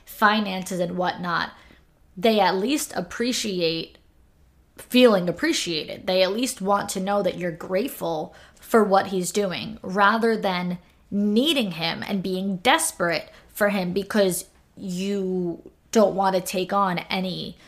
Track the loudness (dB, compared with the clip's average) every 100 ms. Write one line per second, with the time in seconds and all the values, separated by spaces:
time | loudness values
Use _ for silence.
0 | -14 2 2 2 -2 -6 -6 -4 -2 -2
1 | -2 -2 -2 -2 -4 -8 -20 -20 _ _
2 | _ -2 2 4 2 2 0 -2 -4 -8
3 | -8 -4 -4 -2 -4 -2 -2 -2 -8 -16
4 | _ _ _ _ _ _ _ -20 0 6
5 | 8 6 2 -2 0 0 -2 -4 -6 -10
6 | -2 2 2 2 -4 -4 0 0 0 -4
7 | -2 0 0 -2 -6 -6 -4 -4 -4 -6
8 | -6 -4 -8 -12 -20 _ 0 4 6 4
9 | 2 -2 -2 -2 -2 -4 -8 -10 -6 2
10 | 4 4 2 2 0 -2 -2 -6 _ _
11 | -6 -2 2 2 2 2 0 -2 -4 -4
12 | -4 -4 -2 -4 -4 -2 2 2 0 -2
13 | -2 -2 -6 -20 -12 -2 0 0 -2 -4
14 | -2 2 2 0 -6 _ _ -14 -10 -6
15 | -4 -2 -2 -2 -2 -6 -14 _ 0 4
16 | 4 4 0 0 -2 -4 -2 0 0 -2
17 | -4 -4 -4 -6 -10 -14